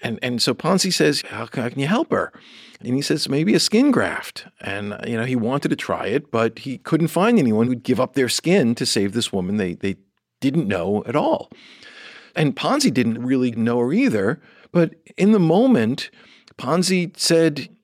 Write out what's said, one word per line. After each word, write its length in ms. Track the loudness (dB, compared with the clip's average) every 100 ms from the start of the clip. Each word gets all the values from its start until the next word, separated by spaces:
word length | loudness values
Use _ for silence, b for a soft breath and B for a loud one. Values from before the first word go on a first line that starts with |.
And, 160 | -8 -6
and 200 | -4 -2
so 120 | 0
Ponzi 380 | 0 0 0 0
says, 300 | 0 0 0
"How 240 | -4 -10 -10
ca-, 160 | -6
how 60 | -6
can 100 | -4
you 60 | -2
help 240 | -2 0
her?" 220 | -2 -4 -8 B B B B
And 140 | -4
he 80 | -2
says, 260 | -2 -2 -2
"Maybe 260 | 0 2
a 60 | 2
skin 300 | 2 2 4
graft." 560 | 2 0 -4 -10 -16 -20 -16
And, 380 | -10 -8 -8 -10 -6
you 100 | -4
know, 80 |
he 120 | -2 -2
wanted 340 | -2 -2 -2
to 60 | -4
try 300 | -4 -4 -2
it, 240 | -4 -2
but 300 | -2 -2 -2
he 180 | -10 -12
couldn't 300 | -2 0 0
find 300 | 2 2 4
anyone 300 | 4 2 2
who'd 140 | 0
give 180 | 0 0
up 140 | 0
their 140 | 0 0
skin 460 | 0 2 4 4
to 100 | 0
save 280 | 0 0 0
this 200 | -2 -2
woman 240 | -2 -2 -2
they, 180 | -2
they 220 | -4 -6 -6 _ _ _ _
didn't 280 | -2 0 0
know 360 | -2 0 -2 -2
at 100 | -2
all. 340 | 0 -2 -6 -20 B B B B B B B -2
And 180 | 0
Ponzi 380 | 0 0 0 2
didn't 320 | 2 0 -2
really 280 | -2 0 0
know 260 | 0 0 0
her 140 | 0
either, 480 | 0 0 0 0 -2 b b b
but 220 | 0 0 -2 _ 0
in 160 | 4
the 60 | 4
moment, 720 | 4 4 4 4 2 -2 -8 -14 b b b -12
Ponzi 580 | -2 0 2 0 -2 -4
said, 500 | 0 4 2 0 -8 _